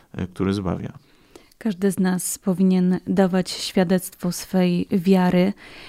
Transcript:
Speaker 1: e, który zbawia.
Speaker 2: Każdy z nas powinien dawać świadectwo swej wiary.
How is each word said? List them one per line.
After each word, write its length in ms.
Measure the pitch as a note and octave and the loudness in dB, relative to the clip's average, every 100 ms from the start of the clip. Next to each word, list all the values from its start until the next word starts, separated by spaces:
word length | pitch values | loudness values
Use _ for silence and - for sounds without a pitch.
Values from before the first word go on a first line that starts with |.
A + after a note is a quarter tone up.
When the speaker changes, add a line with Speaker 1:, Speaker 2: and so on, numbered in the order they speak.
| _ | _
Speaker 1:
e, 140 | - F2+ | -10 -10
który 260 | - F#2+ | -4 -2
zbawia. 400 | G2 F#2 F2 - - _ _ _ - _ _ | -2 -4 -6 -8 -14 _ _ _ -20 _ _
Speaker 2:
Każdy 340 | A3+ F3+ G3+ | -8 -2 -4
z 80 | F#3 | 0
nas 380 | F#3 F3+ - - | -2 -2 -6 -6
powinien 600 | - F3 F#3+ F#3 F3+ F#3 - | -4 0 2 4 2 0 -2
dawać 420 | F#3 F#3+ F#3 F3+ | 2 2 2 -2
świadectwo 800 | - - - F3+ F#3 - - F3+ | -6 -4 0 2 0 -2 -8 -6
swej 560 | - - F#3 F3+ F3 F#3 | -6 -4 0 2 0 0
wiary. 640 | G3+ E3+ F#3+ F3+ F3+ F#3 - - - | 0 4 4 4 4 2 -2 -14 -20